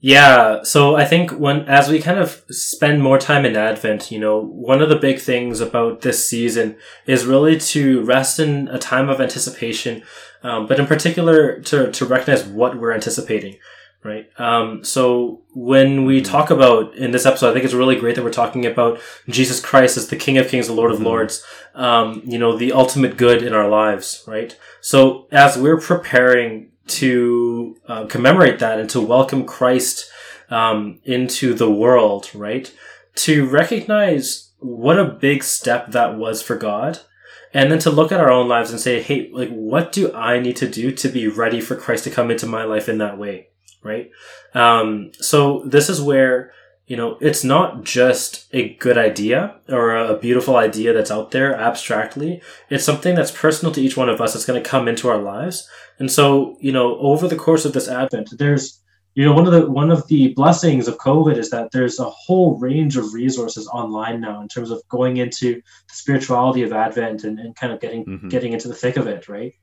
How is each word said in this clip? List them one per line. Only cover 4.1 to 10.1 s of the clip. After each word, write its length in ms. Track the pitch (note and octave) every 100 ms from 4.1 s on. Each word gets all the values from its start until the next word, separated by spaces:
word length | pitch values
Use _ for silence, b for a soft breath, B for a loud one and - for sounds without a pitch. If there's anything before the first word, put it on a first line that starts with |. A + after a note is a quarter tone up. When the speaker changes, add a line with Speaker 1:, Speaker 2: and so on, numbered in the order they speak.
Speaker 1:
you 80 | A2
know, 220 | G#2+ G#2+
one 420 | G#2+ - A#2+ C3+
of 60 | D#3
the 80 | D3+
big 240 | C3+ C3
things 400 | - B2 B2 A2+
about 400 | A2+ A#2+ A#2 A2+
this 260 | B2+ A#2 -
season 480 | A#2 A#2 A2+ A2 G#2+ B B -
is 180 | C3
really 340 | A#2+ C3+ D#3 D#3
to 440 | - D3+ C#3 C3
rest 380 | A2+ B2+ C3+ -
in 280 | D#3 C#3+ C3+
a 100 | B2+
time 300 | - C3 C#3
of 120 | C3+
anticipation, 840 | B2+ B2+ A#2+ - A#2 A2 B2+ A2+ B